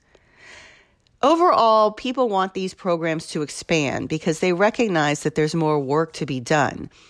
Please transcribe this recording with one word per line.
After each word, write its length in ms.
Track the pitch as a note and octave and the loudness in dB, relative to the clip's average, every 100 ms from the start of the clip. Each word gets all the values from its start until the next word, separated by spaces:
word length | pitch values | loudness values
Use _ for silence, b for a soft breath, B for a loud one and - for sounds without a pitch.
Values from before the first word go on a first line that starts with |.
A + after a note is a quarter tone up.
| B B B B B B B B B B B _ | B B B B B B B B B B B _
Overall, 680 | C4+ E4 F4 C#4 A3+ A3 G#3+ | 2 4 4 4 6 6 4
people 380 | G#3+ B3+ C4 B3 | 0 -6 -2 0
want 260 | G3 F#3+ F#3+ | 0 -2 -4
these 180 | F#3 | -8
programs 540 | - G3 E3+ E3 D#3+ - | -6 -4 -2 -2 -4 -6
to 160 | - | -6
expand 640 | D3 - - E3 C#3 - - | -6 -8 -2 0 0 -4 -6
because 300 | D#3+ - D#3+ | -4 -4 -2
they 140 | F#3 | 0
recognize 680 | F3 G3+ - A3+ E3+ D3 D3 | 2 0 0 0 0 0 0
that 140 | D#3 D3+ | -4 -2
there's 180 | D3+ | -2
more 260 | E3 D#3 D3+ | 0 0 0
work 340 | C3+ D3 E3 | 0 -2 -2
to 120 | - C#3 | -6 -8
be 140 | C#3+ | -6
done. 500 | A#2+ D3+ B2+ - - B B | -2 0 0 -2 -12 B B